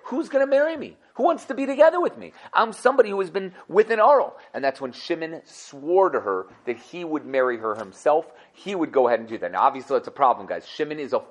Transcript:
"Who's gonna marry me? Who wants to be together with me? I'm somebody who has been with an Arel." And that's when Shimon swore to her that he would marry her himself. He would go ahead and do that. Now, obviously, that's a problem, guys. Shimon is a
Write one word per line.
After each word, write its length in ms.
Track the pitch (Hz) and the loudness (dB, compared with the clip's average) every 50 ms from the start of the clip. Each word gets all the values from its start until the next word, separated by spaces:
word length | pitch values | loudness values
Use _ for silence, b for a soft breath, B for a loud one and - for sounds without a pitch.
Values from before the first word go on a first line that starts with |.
| - | -12
"Who's 260 | - 240 285 302 196 | -8 -6 -6 -4 -2
gonna 160 | 285 269 277 | 0 0 0
marry 320 | 277 277 269 294 320 330 | 2 2 2 2 0 -2
me? 200 | 294 196 101 - b b b b | -6 -10 -14 -16 b b b b
Who 80 | - 247 | 0 0
wants 220 | 339 330 - - | 0 0 -2 -6
to 80 | - 262 | -8 -6
be 120 | 220 277 | -6 -4
together 340 | 262 277 285 294 320 339 359 | 0 2 4 4 4 4 2
with 180 | 349 - - | 0 -2 -4
me? 140 | - 92 82 B B B B - | -8 -14 -18 B B B B 0
I'm 180 | - 220 226 | 0 0 0
somebody 380 | 196 - - 247 277 262 233 208 | -2 0 0 2 4 4 2 2
who 100 | 196 196 | 0 -4
has 120 | 190 170 | -4 -4
been 220 | 156 196 190 185 180 B B | -6 -6 -6 -8 -10 B B
with 220 | - 156 202 214 220 | 0 2 2 4 4
an 80 | 226 220 | 4 4
Arel." 340 | 214 254 294 254 - - B B B B - | 6 6 6 6 4 0 B B B B -8
And 100 | 120 135 | -4 -2
that's 160 | 135 131 - | -2 -2 -4
when 120 | 139 127 | -6 -10
Shimon 500 | 120 - - - 170 165 160 160 165 143 - | -10 -8 -6 -6 -4 -4 -6 -8 -10 -12 -16
swore 640 | _ - - - - 147 139 139 156 175 190 190 175 | _ -20 -20 -20 -20 -18 -10 -2 2 4 4 4 4
to 100 | 143 117 | 2 0
her 280 | 98 104 95 92 95 - - - _ | -2 -2 -2 -4 -4 -8 -14 -10 _
that 120 | 123 120 | -8 -8
he 260 | - - - - 175 175 | -8 -12 -16 -14 -12 -8
would 220 | 160 156 147 123 | -6 -6 -8 -6
marry 320 | 127 135 131 127 127 120 | -2 0 0 0 0 0
her 180 | 110 110 110 104 | -2 -4 -4 -6
himself. 560 | 110 104 95 95 - - 151 151 156 - - b b b b _ | -6 -8 -12 -10 -2 0 2 2 2 0 -4 b b b b _
He 220 | - - 190 202 | -14 -10 -8 -6
would 160 | 180 156 135 | -4 -4 0
go 160 | 123 135 127 | 2 2 2
ahead 120 | 120 120 113 | 2 2 0
and 80 | 117 | -2
do 100 | 107 113 104 | -6 -10 -8
that. 120 | - 87 | -8 -6
Now, 100 | 90 92 | 0 0
obviously, 360 | 113 135 127 135 123 - 135 | 2 2 0 -2 -4 -4 -2
that's 100 | 120 - | -2 -2
a 40 | - | -6
problem, 340 | - - 143 123 117 107 98 | -2 2 2 2 2 0 -4
guys. 220 | 87 90 87 - | -8 -10 -10 -10
Shimon 320 | - - - 156 147 151 156 | -10 -8 -8 -6 -6 -6 -8
is 140 | 143 123 127 | -6 -4 -4
a 80 | 110 - - | -4 -4 -6